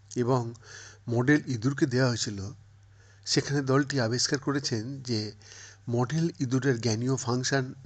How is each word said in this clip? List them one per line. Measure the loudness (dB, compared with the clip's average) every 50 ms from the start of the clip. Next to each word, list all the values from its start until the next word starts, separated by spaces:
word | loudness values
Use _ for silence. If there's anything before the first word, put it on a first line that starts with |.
| -18 -8 -4
এবং | -2 2 2 2 2 0 -2 -8 -12 -18 -20 -18 -18 -18 -20 -20 -14 -6 -2
মডেল | 0 2 4 6 4 4 4
ইঁদুরকে | 0 -4 0 0 0 2 2 0
দেওয়া | 2 2 2 2 2
হয়েছিল, | 2 0 -2 -4 -6 -8 -8 -10 -12 -16 -20 -20 -20 -20 -20 -20 -20 -20 -20 -20 -20 -14 -6
সেখানে | 0 0 0 0 2 0 0
দলটি | 2 4 4 4 4 2 0 0
আবিষ্কার | 0 0 0 0 0 0 -2 -2
করেছেন | -2 -2 -2 -2 -2 -2 -4 -4 -4 -6 -10 -10
যে | -6 -4 -2 -2 -2 -4 -10 -16 -20 -20 -20 -20 -20 -20 -20 -14 -6 -2
মডেল | 0 0 0 0 0 0 0 0 0 -2
ইঁদুরের | -2 0 0 0 2 2 0 2
জ্ঞানীয় | 0 0 0 0 0 0 -2
ফাংশন | -2 0 0 0 0 0 0 0 0 0 -2 -8 -10 -6